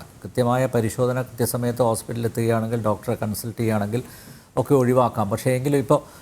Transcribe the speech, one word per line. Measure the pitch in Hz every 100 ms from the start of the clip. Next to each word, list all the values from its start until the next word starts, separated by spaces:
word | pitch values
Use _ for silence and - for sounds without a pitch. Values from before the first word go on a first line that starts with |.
| - -
കൃത്യമായ | - 107 120 123 131
പരിശോധന | 120 110 104 123 127
കൃത്യസമയത്ത് | 123 - 117 123 120 117
ഹോസ്പിറ്റലിൽ | 120 113 - 117
എത്തുകയാണെങ്കിൽ | 117 - 113 113 110 117
ഡോക്ടറെ | 107 104 - 120
കൺസൾട്ട് | - 202 120 107
ചെയ്യുകയാണെങ്കിൽ | 113 107 104 117 - - - - - -
ഒക്കെ | 123
ഒഴിവാക്കാം. | 143 123 127 120 - 104
പക്ഷേ | 110 131
എങ്കിലും | 127 135 143
ഇപ്പോൾ | 127 147 - -